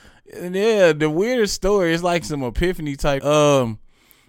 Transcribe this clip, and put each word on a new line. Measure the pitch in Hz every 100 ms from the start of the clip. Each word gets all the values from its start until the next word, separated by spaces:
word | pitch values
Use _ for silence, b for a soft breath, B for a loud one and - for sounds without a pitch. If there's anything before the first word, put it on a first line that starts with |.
| b b -
And | - 175 185
yeah, | 214 214 175
the | 156 156
weirdest | 156 220 254 202
story | - 190 208 170
is | 165
like | 180 175
some | - 147
epiphany | 127 104 175 175 151 139
type. | 156 139
Um, | 139 151 147 139 120 107 - b b b